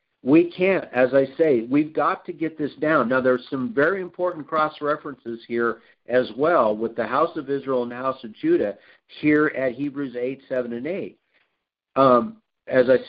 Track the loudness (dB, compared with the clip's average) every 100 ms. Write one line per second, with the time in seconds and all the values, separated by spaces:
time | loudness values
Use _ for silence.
0 | _ _ 4 4 4 0 0 0 -2 0
1 | 2 4 2 2 2 2 2 0 0 -2
2 | -2 -2 -8 -8 -8 -6 -8 -4 0 2
3 | 2 2 2 0 -2 -6 -4 0 0 0
4 | -6 -6 -6 -6 -6 -2 -2 -4 -4 -4
5 | -6 -14 -12 -12 -6 -2 0 -2 _ _
6 | -2 0 0 0 2 4 2 0 -4 -4
7 | -4 0 -2 -4 -6 -6 -2 -4 -4 -6
8 | -6 -6 -10 -6 0 0 0 -6 _ _
9 | _ -4 2 2 2 0 -4 -4 -6 -6
10 | -8 -6 -6 -8 -6 -6 -4 -6 -8 -8
11 | -10 -14 _ _ _ _ _ _ _ 2
12 | 6 6 2 -8 _ _ -2 2 4 4